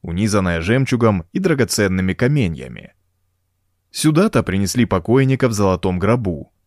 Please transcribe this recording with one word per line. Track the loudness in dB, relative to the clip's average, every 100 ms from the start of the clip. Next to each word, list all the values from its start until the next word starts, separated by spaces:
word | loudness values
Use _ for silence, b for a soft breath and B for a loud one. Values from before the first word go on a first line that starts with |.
унизанная | -8 -2 0 2 0 -2
жемчугом | 0 0 0 2 2 2 -2
и | -4
драгоценными | -2 0 0 0 0 0 -2
каменьями. | 0 0 0 -2 -4 -12 -16 -20 _ _ _ _ _ _ _ _ _ _
Сюда-то | -2 2 2 2 0
принесли | -2 -2 -2 0
покойника | 0 0 2 2 2 2 0
в |
золотом | 2 0 2 0 -2
гробу. | 0 0 -2 -6 -10 _